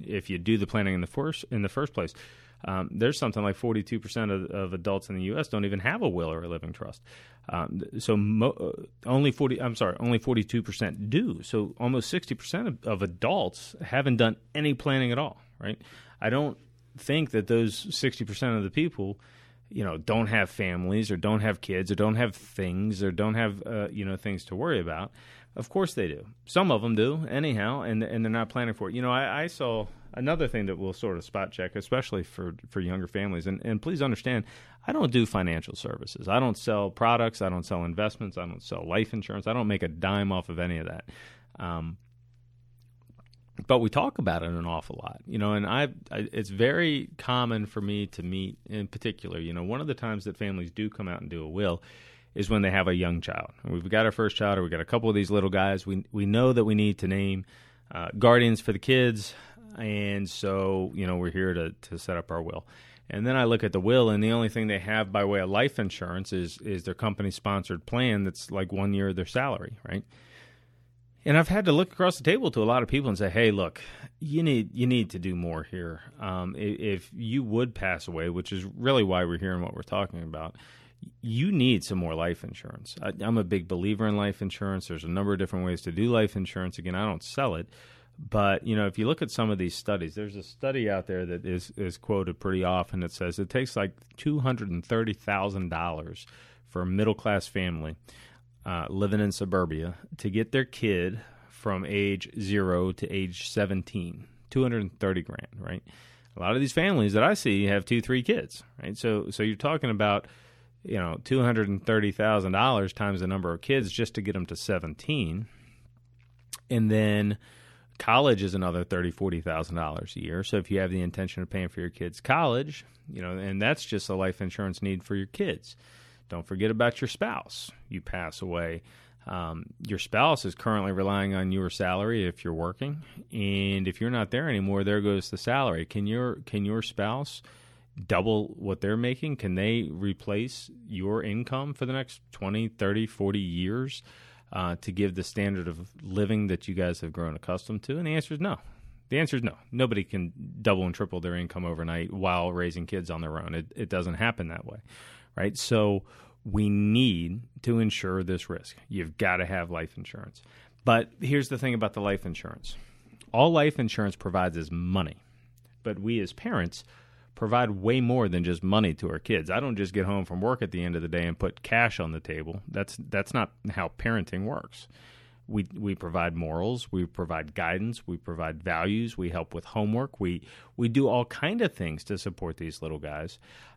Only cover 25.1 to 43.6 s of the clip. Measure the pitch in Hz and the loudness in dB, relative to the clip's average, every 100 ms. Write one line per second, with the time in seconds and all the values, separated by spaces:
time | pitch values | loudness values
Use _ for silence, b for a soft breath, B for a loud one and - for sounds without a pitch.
25.1 | B B B B - - 190 180 - 90 | B B B B -12 -4 -2 -2 0 -4
26.1 | 71 107 - - 175 190 117 117 107 117 | -4 -12 -20 -2 2 4 4 2 2 2
27.1 | 156 160 135 156 110 104 139 110 110 113 | 2 -2 -2 -2 0 -2 -2 -2 -2 -2
28.1 | 117 113 113 113 131 117 107 98 117 127 | -2 0 0 -2 -2 -4 -4 -6 -2 0
29.1 | 127 135 123 170 - 127 113 104 B B | 0 0 -2 -4 -2 -2 -2 -4 B B
30.1 | - 131 165 139 117 98 87 95 90 113 | -4 -2 0 0 0 -2 -2 -4 -4 -4
31.1 | 87 - 104 95 - 92 - - 127 131 | -4 -4 -4 -4 -4 -6 -4 -2 -2 0
32.1 | 98 82 - 90 82 - 104 90 92 87 | -4 -4 -8 -8 -8 -8 -4 -2 -2 -2
33.1 | 101 101 87 82 95 - 107 151 175 139 | -2 -2 -2 -2 -4 -2 -2 -2 0 0
34.1 | 107 127 123 - B B B - 302 175 | 0 0 -2 -2 B B B -4 0 4
35.1 | 120 110 104 90 82 - - - - - | 4 4 2 0 0 -4 -8 -8 -8 -10
36.1 | - 90 110 131 107 - 104 101 - 117 | -8 0 2 2 0 0 2 2 2 4
37.1 | 117 113 - 95 90 85 90 85 85 107 | 4 4 0 -2 0 -2 -2 -2 0 -2
38.1 | - 104 90 87 85 - 87 82 92 110 | -2 -10 -8 -10 -10 -10 -8 -2 0 0
39.1 | 113 - 104 - 120 107 101 85 80 95 | -2 -6 -6 -2 0 2 0 -2 -2 0
40.1 | 101 98 92 87 85 87 82 82 82 - | 2 2 0 -2 -4 -2 -2 -4 -10 -14
41.1 | B B B B - 87 85 82 82 - | B B B B -10 -6 -4 -6 -8 -16
42.1 | _ _ _ _ _ - - - _ - | _ _ _ _ _ -20 -20 -20 _ -20
43.1 | - - - _ - | -20 -20 -20 _ -8